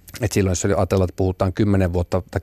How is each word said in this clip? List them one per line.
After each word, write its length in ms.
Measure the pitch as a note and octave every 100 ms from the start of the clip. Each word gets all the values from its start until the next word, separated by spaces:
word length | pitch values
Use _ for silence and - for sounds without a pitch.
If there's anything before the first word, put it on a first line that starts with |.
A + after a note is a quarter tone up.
| - -
Et 120 | B2
silloin, 180 | - F#2+
jos 140 | F2+
oli 100 | G2+
ajatellaan, 300 | G2 F#2+ G2
että 120 | F2+ -
puhutaan 360 | F#2+ F#2 F#2+
kymmenen 400 | F2+ G#2 G2 F2+
vuotta 300 | F2 F2 F#2 -
tai 100 | -